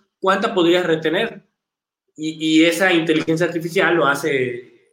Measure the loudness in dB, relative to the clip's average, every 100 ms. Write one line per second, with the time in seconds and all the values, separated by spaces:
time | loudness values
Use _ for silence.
0 | _ _ -2 0 0 0 2 2 2 -2
1 | 0 -2 -4 -8 _ _ _ _ _ _
2 | _ -12 -10 -6 2 4 4 4 2 2
3 | 2 -2 0 0 0 -2 -4 0 0 2
4 | 0 0 -2 -2 -4 -6 -16 _ _